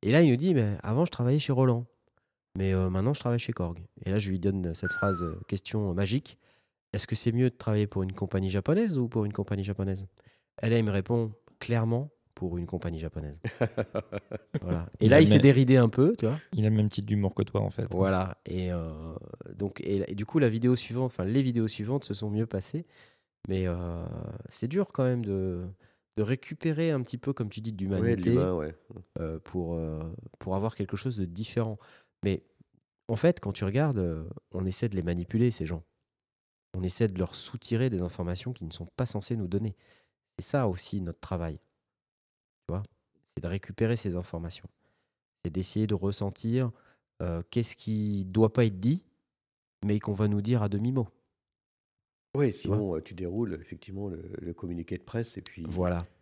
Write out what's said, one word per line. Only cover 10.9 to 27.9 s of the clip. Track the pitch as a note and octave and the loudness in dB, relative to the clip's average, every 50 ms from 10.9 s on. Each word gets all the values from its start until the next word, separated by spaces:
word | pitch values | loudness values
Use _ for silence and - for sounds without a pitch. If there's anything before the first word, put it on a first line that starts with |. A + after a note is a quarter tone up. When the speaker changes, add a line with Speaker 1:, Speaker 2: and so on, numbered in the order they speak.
| G2+ | 2
Speaker 1:
répond, | G2 F#2+ - A#2+ A#2 A#2 A2 G#2+ - _ - _ _ | 0 0 2 0 0 0 -2 -6 -12 _ -20 _ _
clairement, « | - - A#2 A#2 A2+ A2+ A#2 A#2+ C#3 D3 _ _ _ _ _ - | -4 -2 0 2 2 2 0 0 -2 -4 _ _ _ _ _ -6
Pour | F2+ F2+ E2+ | -6 -4 -2
une | F2 F2 | -4 -4
compagnie | E2+ - F2 - E2+ E2 D#2+ | -4 -6 -4 -4 -4 -6 -4
japonaise. » | D#2+ D#2+ - D#2 D2+ D2 D2 E2 _ A#2 - - | -6 -6 -6 -6 -8 -8 -10 -8 _ -10 -2 -2
Speaker 2:
<laughs> | - - - - A#2 - - A2 - - - G2+ - _ - G#2+ - _ _ D#3+ - | -2 -2 0 -4 -6 -4 -4 -8 -6 -6 -10 -10 -10 _ -12 -12 -12 _ _ -6 -4
Speaker 1:
Voilà. | F2+ F2+ E2 E2+ F2+ - - | -2 -4 -4 -4 -6 -4 4
Et | - | 6
Speaker 3:
Il | A2 | 8
Speaker 1:
là, | B2 | 10
Speaker 3:
a | D3+ | 10
Speaker 1:
il | D#3+ | 10
Speaker 3:
le | G3+ | 10
Speaker 1:
s'est | G#3 | 8
Speaker 3:
même | - - | 8 10
Speaker 1:
déridé | C#3 C3+ B2 C3+ B2 C3 | 8 10 10 8 8 8
un | C3 A#2+ A2+ | 8 8 6
peu, | - - B2+ E3 A#3 A3+ | 6 6 4 4 4 2
tu | - | 0
vois. | A2 C3 D#3 - - - | 0 0 -2 -6 -6 -2
Speaker 3:
Il | A#2 G#2+ | 2 4
a | G#2+ | 4
le | A2 | 6
même | G#2+ G#2+ G#2+ | 6 4 4
type | - - G#2 | 2 -2 -2
d'humour | G#2 G#2 G#2 G2+ F#2+ - | 0 0 2 2 0 2
que | - G2 | 0 -2
toi, | - - G#2 | 0 0 0
en | G#2 G2+ | 0 0
fait. | G2 - - - | -2 -4 -6 -4
Speaker 1:
Voilà. | - F2+ F#2+ F#2+ F#2+ F#2 F#2 F#2 - _ _ | 2 2 4 4 4 2 0 -2 -6 _ _
Et, | - F2+ F2+ F#2 F2+ F2+ | -6 -4 -4 -2 -2 -2
euh, | F2 E2 E2 D#2 D#2 D#2+ E2 D#2+ - - - - - - - - | -4 -4 -6 -8 -10 -12 -12 -12 -12 -14 -14 -16 -16 -16 -16 -8
donc, | - G2 G2 - - - | -4 -4 -4 -4 -6 -4
et, | - G2+ G2 F#2+ - | -2 0 0 -2 -2
et | - | -4
du | G2+ G#2+ | -6 -6
coup, | - - E3 | 0 2 4
la | C#3+ A#2+ | 4 4
vidéo | G#2+ A2+ A#2 B2 B2+ | 4 4 4 4 4
suivante, | A#2+ - - A#2 B2 C3 | 4 0 -4 -4 -2 -2
enfin, | B2+ - - F2+ | -4 -2 -2 -2
les | F#2 A2+ C3+ C#3 | 0 2 2 2
vidéos | C3 A#2+ A#2+ A2+ A2 | 2 2 2 0 0
suivantes | - - G#2+ G#2 B2+ C#3+ - | -2 -4 -4 -2 -2 -4 -4
se | - G#2 | -4 -8
sont | G2 A2 G#2+ | -6 -4 -2
mieux | G#2 G#2+ A2+ | 0 -2 -2
passées. | A2+ - G2 F#2+ - - D#3 E3+ _ _ - - - _ _ _ _ _ _ _ - | 0 -2 -4 -6 -4 -8 -8 -8 _ _ -20 -20 -20 _ _ _ _ _ _ _ -4
Mais, | F#2+ F#2+ F#2 | -2 0 0
euh, | F2+ F2 F2 F2 F2 E2+ E2+ E2+ E2+ - - - - - - - - | 0 -2 -2 -4 -6 -6 -6 -8 -8 -8 -8 -10 -10 -10 -12 -14 -16
c'est | - - - A#2+ | -10 -6 -6 -2
dur | D3 F#3+ G3+ - - | 0 0 -2 -2 0
quand | - C3+ | 0 2
même | B2+ B2 A#2+ A#2 | 2 2 0 0
de, | G#2 G2 F#2+ F#2+ F#2+ F2+ F2 F2+ F2+ F#2+ _ _ _ _ _ _ _ _ | -2 0 0 0 -2 -2 -4 -6 -8 -10 _ _ _ _ _ _ _ _
de | - G#2+ | -2 0
récupérer | G#2 B2+ B2+ - - D#3+ D#3 - E3 D#3 C#3+ E3 E3 | 0 0 -4 -4 -10 -14 -4 -2 -2 0 0 0 0
un | D#3 C3+ B2 | 0 0 -2
petit | - - A#2+ | -4 -8 -6
peu, | - - C#3 | -4 -4 -2
comme | - A#2+ G#2 | -2 -4 -6
tu | - - | -6 -6
dis, | A2 A#2 A2 | -6 -6 -4
d'humanité, | F#2 G2 F#2+ | -4 -2 0